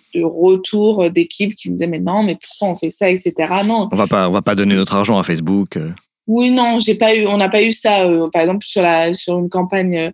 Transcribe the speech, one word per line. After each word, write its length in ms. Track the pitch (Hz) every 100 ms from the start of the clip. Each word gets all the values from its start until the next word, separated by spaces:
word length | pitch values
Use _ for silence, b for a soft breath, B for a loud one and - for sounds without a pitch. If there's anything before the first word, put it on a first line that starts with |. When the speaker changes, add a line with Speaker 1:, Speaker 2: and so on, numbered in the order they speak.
| _
Speaker 1:
de 100 | 170
retour 880 | 165 170 185 190 185 208 214 208 175
d'équipe 440 | 175 170 - 202 208
qui 140 | 180
me 60 | 180
disait, « 120 | 170
Mais 100 | 165
non, 240 | 180 202
mais 140 | 208 -
pourquoi 280 | - - 202
on 60 | 170
fait 140 | 165
ça, 200 | - 190
et 80 | 185
cetera. » 460 | 175 160 160 185 208
Non. 220 | 226 220
Speaker 2:
On 40 | 98
va 120 | 101
pas, 200 | 101 92
on 20 |
va 100 | 95
pas 140 | - 101
donner 200 | 101 98
notre 200 | 95 101
argent 220 | 107 101
à 40 |
Facebook, 540 | 87 82 80 101 92 87
euh. 140 | 80 180 _ _ -
Speaker 1:
Oui, 260 | 233 247
non, 280 | 254 240 233
j'ai 160 | 220 214
pas 180 | 220 220
eu, 120 | 202
on 100 | 202
n'a 120 | 190
pas 120 | 214
eu 120 | 226
ça, 320 | 220 220 202 180
euh, 220 | 165 160
par 120 | 170
exemple, 220 | 165 196 -
sur 160 | 202
la, 320 | 175 165 165
sur 240 | 185 - 180
une 100 | 180
campagne, 480 | 185 180 196 185 170
euh, 140 | 165